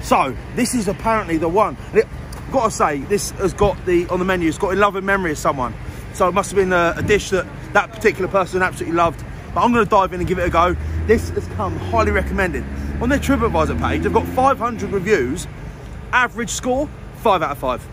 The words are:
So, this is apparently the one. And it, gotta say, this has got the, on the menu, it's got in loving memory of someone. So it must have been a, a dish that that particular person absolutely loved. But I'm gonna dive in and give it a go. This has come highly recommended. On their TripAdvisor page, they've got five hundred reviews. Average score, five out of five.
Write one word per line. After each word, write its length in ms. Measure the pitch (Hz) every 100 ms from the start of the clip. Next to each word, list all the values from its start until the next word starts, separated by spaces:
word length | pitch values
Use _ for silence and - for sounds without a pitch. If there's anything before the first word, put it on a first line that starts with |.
So, 320 | - 233 143 117 - -
this 200 | 247 247
is 120 | 190
apparently 500 | 190 226 220 175 165
the 120 | 170
one. 260 | 185 196 127 -
And 100 | 190
it, 60 | - - - - -
gotta 180 | 269 220
say, 300 | - 190 143
this 320 | 127 202 -
has 220 | - 196
got 300 | - 202 - -
the, 180 | 175 175
on 100 | 180
the 60 | 185
menu, 220 | 185 160
it's 120 | -
got 140 | 196
in 60 | 190
loving 240 | 208 196
memory 280 | 190 196 180
of 80 | 147
someone. 340 | 170 143 120 107 - - -
So 160 | - 185
it 40 |
must 180 | 185 185
have 40 | 196
been 160 | 185
a, 220 | 180 170 151
a 80 |
dish 280 | 175 202 -
that 140 | 185 - - -
that 180 | 208 180
particular 380 | - 220 170 180
person 320 | 196 180 180
absolutely 340 | 185 139 175 170
loved. 300 | 170 - - - -
But 120 | 165 220
I'm 80 |
gonna 120 | 240 214
dive 280 | 208 185
in 80 | 185
and 80 | 170
give 80 | 180
it 100 | 175
a 20 |
go. 280 | 170 175 165 - - -
This 220 | 135 -
has 140 | 202 -
come 260 | - 190 -
highly 360 | 185 226 214
recommended. 520 | 202 180 185 185 139 - - - -
On 80 | 240
their 100 | 277
TripAdvisor 600 | - 269 226 160 151 123
page, 220 | 123 143
they've 100 | 196
got 120 | 185 -
five 300 | - 262 262
hundred 340 | 233 214 185
reviews. 540 | 196 185 202 123 160 - - - - - - -
Average 380 | 233 247 214 233
score, 360 | - 262 254 294 - - -
five 260 | 226 190
out 100 | 151
of 60 | 139
five. 280 | 131 120 -